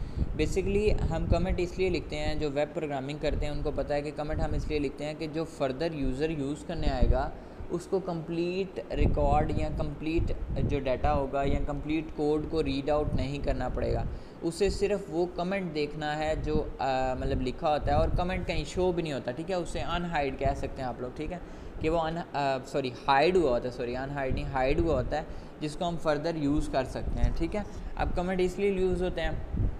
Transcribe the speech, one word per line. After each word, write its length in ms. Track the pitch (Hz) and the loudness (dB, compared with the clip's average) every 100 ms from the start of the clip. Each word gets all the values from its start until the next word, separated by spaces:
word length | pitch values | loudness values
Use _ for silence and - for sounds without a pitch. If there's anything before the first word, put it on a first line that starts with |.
| - - - - | -6 -2 -2 2
Basically 640 | 156 190 185 202 208 - | 2 2 2 2 4 4
हम 260 | - 165 165 | 2 0 2
comment 320 | 170 180 185 | 4 4 2
इसलिए 300 | 175 - 185 | 0 0 2
लिखते 260 | 156 - 151 | 2 -2 -2
हैं, 240 | 151 151 | 0 0
जो 100 | 151 | 0
web 240 | 135 151 | 0 0
programming 460 | 175 156 139 135 147 | -2 -2 -2 -4 -2
करते 260 | 151 - 147 | 0 0 0
हैं 80 | |
उनको 180 | 143 147 | 0 -2
पता 240 | 139 135 147 | -2 0 0
है 60 | |
कि 100 | 147 | -2
comment 300 | 147 151 156 | -4 -2 0
हम 140 | 156 151 | 2 0
इसलिए 240 | - 151 | 0 0
लिखते 260 | 139 - 147 | 0 -2 -6
हैं 100 | 156 | -6
कि 120 | 160 | -4
जो 160 | 151 | -4
further 500 | 160 - 139 131 165 | -4 -2 -2 0 -2
user 380 | 156 135 131 160 | 0 0 0 0
use 340 | 156 135 151 - | 0 -2 -4 -6
करने 240 | 165 147 | 0 0
आएगा 420 | 131 - 160 151 - - - - | 4 4 4 2 -6 -14 -12 -4
उसको 280 | 175 - 190 | -4 0 -2
complete 880 | 185 165 156 165 175 185 185 - - | 0 -4 -4 -2 0 0 -4 -6 -6
record 680 | 143 147 - 143 143 156 151 | 4 4 6 4 4 4 0
या 100 | 151 | 0
complete 680 | 151 151 143 151 165 165 - - | -2 -2 -2 0 2 2 0 -2
जो 280 | 139 - 143 | 0 2 2
data 320 | 131 123 151 | 0 2 2
होगा 320 | 147 135 139 | 2 0 0
या 160 | 139 147 | 2 2
complete 580 | 147 143 143 156 156 - | 2 -2 0 -2 -2 -2
code 320 | 147 151 151 | 2 2 0
को 120 | 160 | 0
read 280 | 143 135 139 | 0 0 2
out 240 | 151 147 | 2 2
नहीं 260 | - 131 143 | 0 0 -2
करना 300 | 139 131 127 | -2 0 -2
पड़ेगा, 360 | 127 120 117 - - - - | -2 0 0 -2 -6 -12 -6
उसे 260 | 170 165 196 | -6 0 0
सिर्फ 400 | 180 202 202 - | 2 0 0 -2
वो 160 | 160 175 | -2 -2
comment 480 | - 170 196 180 | -2 -2 -2 -2
देखना 380 | 151 147 156 151 | -2 -2 -2 -4
है 300 | 151 156 156 | -2 0 0
जो, 140 | 151 156 | 2 0
अ, 600 | - - 135 131 131 127 | 0 -2 0 2 0 0
मतलब 220 | 131 139 | 0 0
लिखा 280 | 127 123 165 | 0 0 0
होता 220 | 147 151 | 2 4
है, 60 | 147 | 4
और 180 | 160 - | 4 2
comment 320 | 175 185 170 | 0 -2 -2
कहीं 180 | 165 147 | -2 -2
शो 280 | 185 185 | 0 2
भी 80 | 175 | 2
नहीं 120 | 160 | -2
होता, 180 | 131 117 | -4 -4
ठीक 180 | 123 165 | -6 -4
है, 100 | 185 | -4
उसे 200 | 165 170 | -2 -4
unhide 600 | 143 175 175 165 143 131 | -2 -2 0 0 0 0
कह 140 | 139 | 0
सकते 280 | 139 - - | 0 -4 -4
हैं 80 | 127 | -6
आप 120 | 117 | -6
लोग, 160 | 123 - | -8 -6
ठीक 140 | 156 | -8
है, 100 | 175 - - - - | -8 -10 -12 -12 -2
कि 80 | 156 | 0
वो 80 | 165 | 2
un-, 200 | 160 165 | 0 -2
अ, 400 | - 139 143 131 127 | -4 -2 0 0 -2
sorry, 280 | 151 131 120 - | -2 -2 -4 4
hide 300 | 139 160 185 | 6 6 6
हुआ 120 | 151 | 4
होता 200 | 120 123 | 2 0
है, 20 | |
सॉरी, 240 | 120 123 123 | -4 -4 -4
अनहाइड 380 | 135 143 131 | -4 -4 -2
नहीं, 120 | 131 143 | -2 0
hide 340 | 135 131 151 | 0 2 4
हुआ 160 | 165 139 | 4 2
होता 220 | 120 147 | 2 -2
है, 100 | 165 - - - | -4 -10 -12 -6
जिसको 240 | 151 143 175 | -6 -2 -2
हम 120 | 165 | 0
further 380 | 160 147 151 165 | 0 0 0 0
use 360 | 143 151 147 | 2 2 2
कर 140 | 147 127 | 0 -2
सकते 340 | 127 127 143 | -4 -2 2
हैं, 160 | - - | 2 2
ठीक 200 | 165 208 | 0 -2
है। 100 | 202 - - - | -6 -8 -8 -2
अब 180 | 147 190 | 0 0
comment 240 | 175 190 | 0 2
इसलिए 320 | 180 180 202 | 0 2 0
यूज़ 320 | 190 185 175 | 2 2 2
होते 180 | 180 170 | 0 0
हैं। 440 | 160 151 - - - | -2 -2 -2 0 0